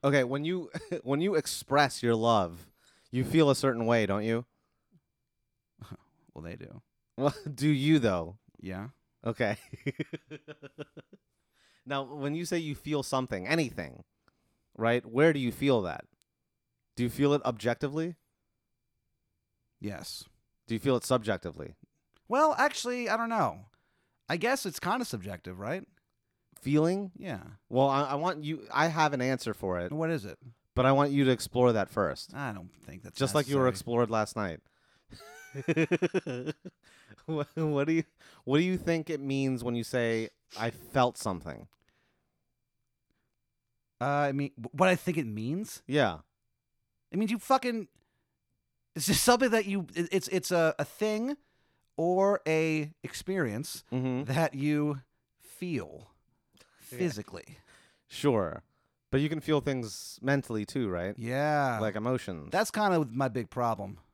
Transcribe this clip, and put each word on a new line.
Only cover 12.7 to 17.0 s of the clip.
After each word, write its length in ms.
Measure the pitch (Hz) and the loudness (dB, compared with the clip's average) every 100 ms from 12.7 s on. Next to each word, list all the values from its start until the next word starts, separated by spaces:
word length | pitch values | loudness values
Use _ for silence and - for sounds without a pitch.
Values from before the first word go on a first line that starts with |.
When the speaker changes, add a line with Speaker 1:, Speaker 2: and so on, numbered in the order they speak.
| 143 | -6
Speaker 1:
feel 280 | - 147 | -2 -2
something, 420 | 131 135 127 98 92 | 0 0 0 -4 0
anything, 600 | 165 135 - 73 62 - _ _ _ _ _ _ - | 0 0 -4 -10 -12 -20 _ _ _ _ _ _ -2
right, 280 | 113 120 110 | 0 0 0
where 280 | 117 160 | 4 4
do 60 | 147 | 4
you 120 | 123 | 0
feel 300 | 120 139 120 | 2 4 4
that? 240 | 90 73 - _ _ _ _ _ _ _ _ | 2 -6 -12 _ _ _ _ _ _ _ _
Do 80 | - | -4